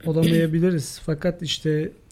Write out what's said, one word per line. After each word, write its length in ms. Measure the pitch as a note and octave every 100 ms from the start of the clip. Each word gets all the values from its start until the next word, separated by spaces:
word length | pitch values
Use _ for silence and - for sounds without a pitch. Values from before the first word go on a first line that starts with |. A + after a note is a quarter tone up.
| E3
olamayabiliriz. 960 | D#3 E3 E3 E3 E3 F3+ E3+ C3 - -
Fakat 360 | D3+ F3+ F3
işte 480 | D#3 - D#3 D3+ D#3 - -